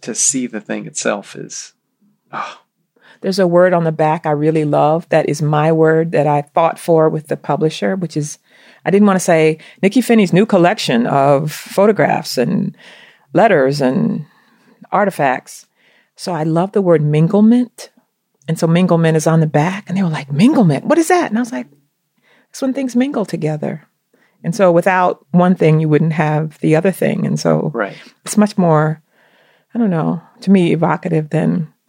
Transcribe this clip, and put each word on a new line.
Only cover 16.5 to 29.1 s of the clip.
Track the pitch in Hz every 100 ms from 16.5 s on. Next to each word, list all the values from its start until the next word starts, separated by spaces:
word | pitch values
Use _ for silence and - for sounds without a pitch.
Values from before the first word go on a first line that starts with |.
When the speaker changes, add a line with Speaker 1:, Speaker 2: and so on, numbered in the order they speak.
| 160 190
Speaker 2:
the | 214
word | 190 165
minglement. | 147 151 160 202 214 247 247 - - _ _ _ _ _ -
And | 160
so | 170
minglement | 170 185 170 165 160
is | 156
on | 160
the | 156
back. | 147 156 196 -
And | 180
they |
were | 185
like, | 151 143
"Minglement, | 143 220 311 185 139
what | - 311
is | 320
that?" | 359 320
And | 214
I |
was | 240
like, | 254 240 _ _ _ _ _ _ _ _
"It's | -
when | 262
things | 262 269 240
mingle | 262 294 196
together." | 170 156 151 - 156 _ _ _ _ _ _
And | - 170
so | 190
without | 170 185 185 180 - _
one | 175 180 180
thing, | 160 156
you | 156
wouldn't | 151 156
have | 156 151 151 156 -
the | 160 156
other | 190
thing. | 175 - - -
And | 151
so | - - -
Speaker 1:
Right. | 131 101 - - _
Speaker 2:
it's | - -
much | 208 208
more, | 175 156 151 156 _